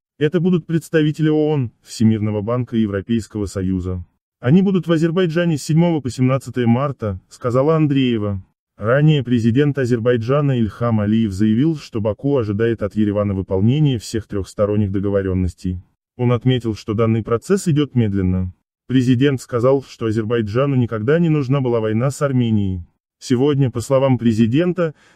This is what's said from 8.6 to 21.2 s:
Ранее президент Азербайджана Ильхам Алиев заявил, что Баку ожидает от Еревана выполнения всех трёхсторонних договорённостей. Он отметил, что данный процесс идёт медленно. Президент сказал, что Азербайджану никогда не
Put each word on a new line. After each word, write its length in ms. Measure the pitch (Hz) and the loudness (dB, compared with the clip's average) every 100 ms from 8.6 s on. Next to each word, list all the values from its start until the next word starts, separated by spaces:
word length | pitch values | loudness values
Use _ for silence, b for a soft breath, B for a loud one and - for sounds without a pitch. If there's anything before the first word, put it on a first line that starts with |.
| _ - | _ -8
Ранее 480 | 104 139 156 151 | 0 2 4 2
президент 540 | 120 123 113 120 147 139 | 2 2 2 2 2 0
Азербайджана 800 | 123 120 117 123 113 143 143 127 | 0 0 2 0 0 0 2 0
Ильхам 420 | 107 - 117 110 | -2 -2 -2 0
Алиев 320 | 101 110 110 | 2 0 0
заявил, 420 | 95 110 110 156 151 | 0 0 2 0 -2
что 240 | - 113 | -8 -6
Баку 340 | 107 101 139 139 | -4 -4 -2 -2
ожидает 460 | 104 101 117 113 | -2 -2 -2 -2
от 140 | 101 107 | -4 -2
Еревана 360 | 104 101 101 | 0 0 -2
выполнения 640 | 95 90 95 110 147 147 120 | -2 -2 0 2 2 2 0
всех 280 | - 113 - | -4 -8 -6
трёхсторонних 680 | 101 92 - 104 104 101 | -8 -6 -2 0 0 0
договорённостей. 880 | 98 101 98 95 92 92 - 95 92 - _ _ - | -2 -2 -2 0 -2 -2 -4 -8 -8 -12 _ _ -4
Он 140 | 123 | 0
отметил, 420 | 120 127 127 113 | 2 2 0 -2
что 180 | 104 - | -6 -4
данный 300 | 107 113 113 | 0 2 0
процесс 440 | 107 117 - 196 185 | 0 -4 0 -2 2
идёт 280 | 147 143 | 0 0
медленно. 580 | 123 110 98 92 92 92 - _ _ - | 0 0 0 0 0 -4 -10 _ _ -2
Президент 520 | 127 123 120 143 131 | 0 2 2 2 0
сказал, 420 | - 120 131 139 | -4 0 2 2
что 220 | 131 - | -2 -6
Азербайджану 720 | 113 110 107 120 107 113 143 131 | -2 -2 -2 -2 -2 0 0 0
никогда 420 | 117 110 110 | 0 -2 0
не 120 | 165 | 2